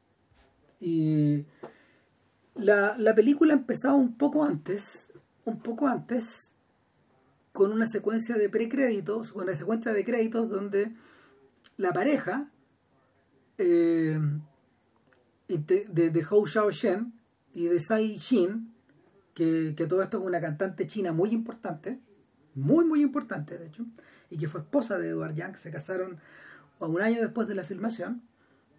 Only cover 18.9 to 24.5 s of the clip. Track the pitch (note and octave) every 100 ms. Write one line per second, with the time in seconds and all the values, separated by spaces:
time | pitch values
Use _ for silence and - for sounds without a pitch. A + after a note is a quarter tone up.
18.9 | _ _ _ _ - E3 E3 D#3+ D3+ D#3+
19.9 | F#3 F#3+ G#3+ F#3+ F3 D#3+ D3+ F#3+ F3 -
20.9 | G#3+ F3 D#3+ G#3 A3+ A3+ - F#3+ D#3 G3
21.9 | C4 - _ _ _ _ C3+ C#3 D#4+ E4+
22.9 | D4+ C#4+ C#4+ - E3+ D3 F3 D#3+ G#3+ A#3
23.9 | - - - _ D#3+ D#3